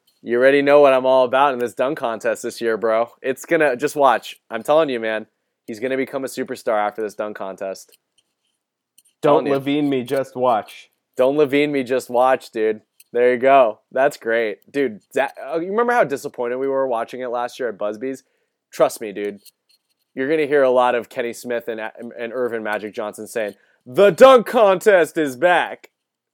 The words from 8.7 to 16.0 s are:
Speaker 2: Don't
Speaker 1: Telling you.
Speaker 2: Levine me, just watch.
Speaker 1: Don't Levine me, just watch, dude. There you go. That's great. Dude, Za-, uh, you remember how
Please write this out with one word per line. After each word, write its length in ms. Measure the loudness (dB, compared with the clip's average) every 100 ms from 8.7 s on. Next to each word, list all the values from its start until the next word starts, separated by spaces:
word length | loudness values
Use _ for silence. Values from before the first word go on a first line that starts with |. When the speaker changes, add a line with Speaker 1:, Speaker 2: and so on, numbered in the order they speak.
| _ _ _ _ _
Speaker 2:
Don't 200 | 2 2
Speaker 1:
Telling 20 | 2
you. 40 |
Speaker 2:
Levine 380 | -2 -2 -2 -2
me, 120 | -2
just 320 | -4 -4 -6 -2
watch. 540 | 0 0 -4 -16 -20 _ _ 0
Speaker 1:
Don't 200 | 0 2
Levine 340 | 2 2 0
me, 100 | -2
just 260 | -2 -4 -2
watch, 420 | 2 2 2 -2
dude. 300 | -2 -2 -2 _ _ _
There 200 | 0 2
you 60 | 2
go. 420 | 4 6 4 0 _
That's 240 | -2 -2 -2
great. 560 | -4 -2 -2 -6 _
Dude, 300 | -4 -4 -6 _
Za-, 180 | -4 -4 -6 -8
uh, 120 | -8
you 100 | -4
remember 220 | -2 0
how 120 | 0